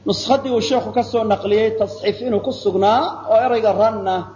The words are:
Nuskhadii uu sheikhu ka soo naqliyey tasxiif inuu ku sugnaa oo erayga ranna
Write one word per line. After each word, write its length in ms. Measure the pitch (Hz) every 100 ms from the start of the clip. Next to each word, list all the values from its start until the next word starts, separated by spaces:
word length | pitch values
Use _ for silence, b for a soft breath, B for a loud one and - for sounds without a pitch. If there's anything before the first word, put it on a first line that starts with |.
Nuskhadii 500 | - 196 - 269 269
uu 100 | 240
sheikhu 300 | 208 254 214
ka 100 | 220
soo 220 | 233 233
naqliyey 440 | 220 202 202 208 220 220
tasxiif 400 | 202 - 208 -
inuu 200 | 247 208
ku 120 | 262
sugnaa 500 | 254 202 190 196 233 330 - -
oo 80 | 220
erayga 360 | 247 240 220
ranna 440 | 190 220 220 190 185 175